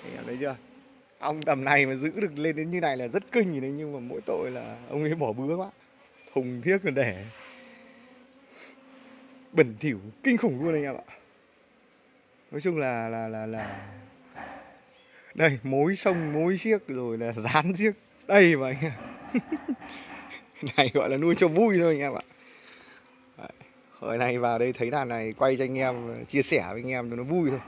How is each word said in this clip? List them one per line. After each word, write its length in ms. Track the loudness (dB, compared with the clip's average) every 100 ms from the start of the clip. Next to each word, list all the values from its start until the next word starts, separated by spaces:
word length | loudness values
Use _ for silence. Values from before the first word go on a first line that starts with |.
Anh 120 | -12 -12
em 80 | -10
thấy 120 | -6
chưa? 160 | -6 -8 -16 -20 -20 -20 _ _
Ong 220 | -6 -4
tầm 220 | 0 0
này 220 | 4 6 4
mà 100 | 2
giữ 160 | -2 -2
được 240 | -4 -2
lên 160 | -2 -2
đến 160 | -4
như 100 | -2
này 160 | 0 -2
là 100 | -2
rất 240 | -4 0
kinh 200 | 2 2
rồi 100 | 0
đấy, 100 | -4 -6
nhưng 160 | -8
mà 60 | -8
mỗi 220 | -8 -8 -4
tội 260 | -4 -4
là 260 | -6 -10 -14 -6
ông 140 | -2
ấy 120 | 0 0
bỏ 180 | -2
bứa 220 | -2 -2 -4
quá. 160 | -6 -12 _ _ -20 _ -6
Thùng 280 | -4 -2 -4
thiếc 240 | 0 2 2
là 60 |
để 340 | 2 0 -2 -12 -16 -20 -20 -20 -20 -20 -20 -20 -20 -20 -20 -20 -20 -20 -20 -20 -20 -20 -20 -20 -20 -4
bẩn 240 | 4 4 2
thỉu 200 | -4 -4 -8 -2
kinh 140 | 2 2
khủng 260 | 2 0
luôn 100 | -2
anh 100 | -2
em 120 | -2 -8
ạ. 120 | -12 -20 -20 _ _ _ _ _ _ _ _ _ _ _ _
Nói 100 | -4
chung 160 | -2 0
là, 320 | -2 -2 -4
là, 180 | -4 -6
là, 180 | -6 -6
là 440 | -6 -8 -10 -14 -18 -20 -20 -20 -16 -16 -16 -20 -20 _ _ _ -20 -18 2
đây, 240 | 2 2
mối 320 | 0 2 2 2
sông, 380 | 0 0 0
mối 240 | 0 0 0
xiếc 300 | 2 0 0
rồi 300 | -6 -4 -4
là 140 | -4
<laughs> 60 | -4
dán 380 | 2 4 4 2
xiếc. 160 | 0 0 _ _ 4
Đây 280 | 8 8 8
mà 120 | 0
anh 100 | -2
em. 100 | -4 -4 -12 -14 -4 -4 -2 -8 -6 -8 -8 -16 -16 -18 -16 -18 -20 -12
<laughs> 160 | -4 2
Này 140 | 4
gọi 160 | 4 2
là 80 | 2
nuôi 180 | 2 4
cho 120 | 4
vui 300 | 6 6 6
thôi 160 | 4
anh 60 | 2
em 140 | -2
ạ. 80 | -6 -10 -20 -20 -20 -20 -20 -20 -20 _ _ _ -18
Đấy. 120 | -18 -18 -20 -20 _ -12
Hồi 180 | -6 0
này 200 | 0 2
vào 220 | 0 2
đây 140 | 0
thấy 160 | 0 -2
đàn 180 | -2 -2
này 240 | -4 -6 2
quay 200 | 2 4
cho 60 |
anh 140 | 0 0
em, 480 | -2 -2 -8 -10 -2
chia 160 | 0
sẻ 260 | 2 0 0
với 100 | -8
anh 100 | -6
em 180 | -6 -6
cho 60 | -8
nó 80 |
vui 260 | -2 0 0
thôi. 100 | -2